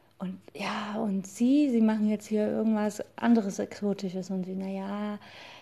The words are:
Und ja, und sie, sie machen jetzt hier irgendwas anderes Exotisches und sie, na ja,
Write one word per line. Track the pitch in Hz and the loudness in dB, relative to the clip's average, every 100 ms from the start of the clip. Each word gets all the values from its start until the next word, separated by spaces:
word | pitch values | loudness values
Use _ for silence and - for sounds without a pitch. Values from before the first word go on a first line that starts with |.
| _ _ | _ _
Und | 185 185 - | -8 -8 -14
ja, | - 196 214 208 208 | -8 -6 -4 -4 -4
und | 226 196 185 | -2 -2 -4
sie, | - 240 285 294 | 0 4 6 4
sie | 233 | 4
machen | 220 220 214 | 4 4 2
jetzt | 208 - | 0 0
hier | 214 214 | 0 2
irgendwas | 220 220 214 208 208 - - | 2 2 2 0 -2 -10 -2
anderes | 233 233 202 180 | 6 6 4 -2
Exotisches | 208 - 208 196 196 185 185 | -6 -2 -2 -2 -2 -6 -4
und | 190 | -4
sie, | 180 190 | -4 -4
na | 190 | -6
ja, | 190 196 202 208 208 - - - - | -6 -6 -4 -4 -6 -12 -18 -18 -20